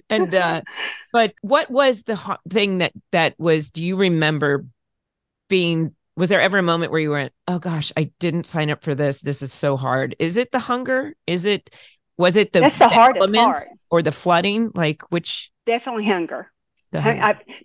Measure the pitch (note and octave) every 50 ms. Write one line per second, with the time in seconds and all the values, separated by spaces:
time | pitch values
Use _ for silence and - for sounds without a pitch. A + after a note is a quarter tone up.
0 | - _ G#3+ G#3+ F#3 F3+ F3 F#3 F3+ E3+ E3 E3 - - - - - - - -
1 | - _ - A#3+ A3+ G#3 - _ - G3+ B3+ D4 D#4+ - B3+ B3+ C#4 C4+ B3+ G#3
2 | - - A3+ F#3 - - - - - E3+ F3+ A3 G3+ G3+ F#3+ F#3 F3 C#3+ - -
3 | - _ - E3+ E3 D3 - - D#3+ E3+ D#3+ D#3+ D3+ C#3+ - D#3 E3 F3 F#3+ F#3
4 | G3 F#3+ E3+ D#3+ D#3 D#3 D#3 D3+ C#3+ C#3+ C#3+ C#3 - - - _ _ _ _ _
5 | _ _ _ _ _ _ _ _ _ _ F#3+ F#3 F3 E3+ E3+ D#3+ E3 D3 - _
6 | _ _ _ - F3 F3+ G3+ F#3 D3 F#3+ F3+ G3+ F#3 E3+ E3 E3+ E3+ C#3+ - D#3+
7 | D#3 D3+ D3 C#3+ C#3 B2+ - _ _ - F3+ F3 D#3 F3+ E3 D#3 D3 - - -
8 | D#3+ C3 - _ - F3 D#3+ F3 E3 - - E3+ D3+ D3+ D3+ - - E3 D3 C3
9 | D3 C#3+ C3+ - - C#3+ C#3+ - - C3+ - - - C#3+ C#3 C3 C3 C3 B2 C3
10 | C3+ C3 - - - E3 F3 A3 B3+ B3 - C4 A3 - B3 B3 B3+ B3 C4 C4
11 | C4+ D4+ D4+ - _ - F3 F3+ E3+ G3+ G#3 F#3 - _ - - - - _ _
12 | _ _ _ - F3 F3+ F3 G#3 G#3 - - F#3+ E3+ C#4 - - C4 A#3+ - A3+
13 | A3+ B3+ C4 F#3+ G3 G3 G#3 A3 A#3 A3 F3 D3 - - - - _ _ - E3+
14 | E3 D#3+ D3+ - - F3+ F3 E3+ F3 G3+ G3+ A3 A#3 A3 - F3+ E3+ D3+ D#3 -
15 | - - - E3+ E3+ - - - - - _ _ _ - A#3 A#3 - C#4 A#3+ A3+
16 | G#3 G#3 G#3 F3+ E3+ D3+ C#3 C3 E3+ - _ _ _ _ _ - _ _ - D#3
17 | D3 A3 A#3 A3+ - G#3 G#3+ - - - - - -